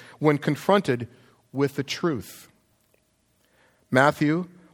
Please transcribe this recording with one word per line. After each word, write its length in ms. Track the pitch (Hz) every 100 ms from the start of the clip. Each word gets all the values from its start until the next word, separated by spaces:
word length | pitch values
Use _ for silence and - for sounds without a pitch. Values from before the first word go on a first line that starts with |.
| - -
when 200 | 151 147
confronted 680 | - - - 196 180 123 120 - _ _ _
with 220 | 131 139
the 80 | -
truth. 640 | 139 - 175 131 - - - _ _ _ _ _ _ _ _ _ _ _ _ _ -
Matthew, 580 | 131 143 147 147 160 180 - _